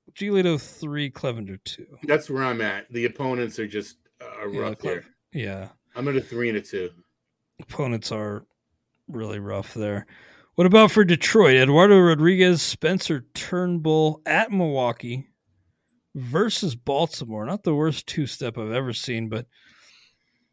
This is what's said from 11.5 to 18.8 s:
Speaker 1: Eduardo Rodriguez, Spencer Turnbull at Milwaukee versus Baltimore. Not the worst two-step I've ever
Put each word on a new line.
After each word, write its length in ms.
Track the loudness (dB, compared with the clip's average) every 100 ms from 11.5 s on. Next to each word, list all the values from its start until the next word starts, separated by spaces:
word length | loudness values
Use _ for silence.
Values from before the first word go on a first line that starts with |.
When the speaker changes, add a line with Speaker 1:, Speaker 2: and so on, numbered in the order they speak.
| 8
Speaker 1:
Eduardo 420 | 6 8 8 8
Rodriguez, 640 | 8 6 4 6 4 4
Spencer 640 | -2 -2 -2 -2 -2 -4 -6
Turnbull 880 | -14 -8 -4 -2 -2 0 2 2 0 -2
at 260 | 0 0
Milwaukee 800 | 0 0 0 -2 -4 -8 -10 -10 _ _ _ _ _ _ _ _ -14
versus 600 | -4 -2 0 -2 -4 -6
Baltimore. 720 | -4 -2 -2 -6 -10 -10 -8
Not 180 | -6
the 100 | -2
worst 320 | 0 -2 -4 -8
two-step 520 | -6 -6 -8 -10 -8
I've 160 | -6
ever 180 | -6